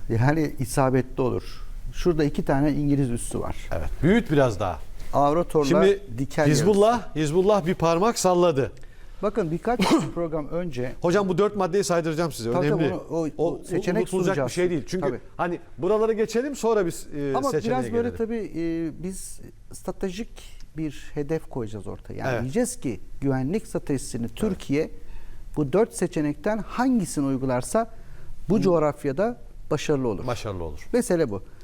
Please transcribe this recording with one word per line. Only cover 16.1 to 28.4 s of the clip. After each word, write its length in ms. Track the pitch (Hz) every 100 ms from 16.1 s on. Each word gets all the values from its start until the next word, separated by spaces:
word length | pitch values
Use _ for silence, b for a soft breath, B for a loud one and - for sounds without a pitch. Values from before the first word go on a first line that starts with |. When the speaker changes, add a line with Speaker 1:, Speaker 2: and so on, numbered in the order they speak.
Speaker 2:
geçelim, 440 | 214 220 233 285 269
sonra 300 | 220 220 170
biz, 200 | - - 147
e, 160 | 143 139
Speaker 1:
Ama 140 | 277
Speaker 2:
seçeneğe 300 | 156 226 254
Speaker 1:
biraz 120 | 240
böyle 160 | 233 233
Speaker 2:
gelelim. 60 | -
Speaker 1:
tabii, 360 | 226 233 175 160
e, 460 | 170 165 165 -
biz 380 | 180 185 - - - - -
stratejik 560 | - - - 196 180 240 - - - - 151
bir 340 | 156 - -
hedef 340 | - 143 160 -
koyacağız 360 | 135 107 107 95
ortaya. 280 | 90 -
Yani 160 | 98 131
Speaker 2:
Evet. 100 | 117
Speaker 1:
diyeceğiz 380 | 127 180 247 -
ki 200 | 139 95 - -
güvenlik 460 | 139 131 131 208 -
stratejisini 560 | 160 - 135 - 110 117
Speaker 2:
Evet. 100 | -
Speaker 1:
Türkiye 540 | 208 185 - 139 - b b b b b b -
bu 160 | 143
dört 220 | 180 226
seçenekten 640 | - 185 165 147 147 208 214
hangisini 680 | - - 262 240 175 - 135
uygularsa 640 | 135 131 123 - 220 226 B B B B -